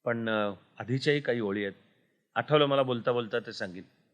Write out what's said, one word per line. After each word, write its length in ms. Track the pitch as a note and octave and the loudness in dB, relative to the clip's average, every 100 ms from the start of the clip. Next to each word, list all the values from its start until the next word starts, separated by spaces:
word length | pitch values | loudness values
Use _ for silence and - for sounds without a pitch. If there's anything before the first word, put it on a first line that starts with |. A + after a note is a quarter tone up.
पण, 240 | B2 A#2 A2+ | -2 -2 0
अ, 240 | G#2+ G#2 F#2+ _ - | 0 0 -4 _ -12
आधीच्याही 420 | G#2 C3 D3+ D3 | -4 0 2 0
काही 200 | C#3 A#2+ | 0 0
ओळी 240 | G#2 G#2 | 0 -2
आहेत. 100 | G2+ - _ _ _ _ _ A2+ | -4 -6 _ _ _ _ _ -6
आठवलं 300 | B2+ D3+ C#3+ | 2 4 6
मला 160 | C#3 | 4
बोलता 300 | B2+ A#2+ B2+ | 2 0 0
बोलता 260 | A#2+ A2 A#2+ | 0 0 -4
ते 140 | A2+ | -4
सांगेन, 320 | - G2 F2+ - _ _ | -8 -10 -10 -16 _ _